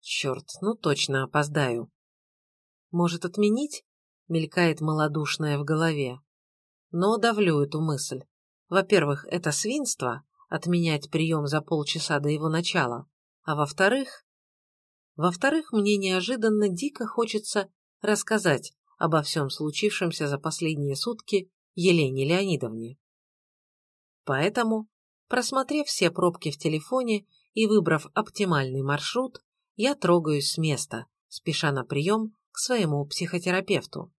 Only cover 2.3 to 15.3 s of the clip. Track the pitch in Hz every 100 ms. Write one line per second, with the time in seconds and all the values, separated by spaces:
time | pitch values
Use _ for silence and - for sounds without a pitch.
2.3 | _ _ _ _ _ _ 170 175 170 180
3.3 | 190 208 226 294 - _ _ _ _ _
4.3 | 165 156 180 170 156 156 156 151 151 147
5.3 | - 151 143 143 156 165 151 131 123 _
6.3 | _ _ _ _ _ _ 170 190 226 233
7.3 | 208 190 151 143 151 160 139 - 127 -
8.3 | _ _ _ _ 185 190 202 147 139 -
9.3 | 175 175 143 214 285 269 - 127 120 _
10.3 | _ _ 165 170 175 165 151 - 165 160
11.3 | 160 147 151 151 160 147 165 - 147 143
12.3 | 151 156 160 175 185 127 120 - _ _
13.3 | _ - 151 147 - 190 262 262 - _
14.3 | _ _ _ _ _ _ _ _ - 165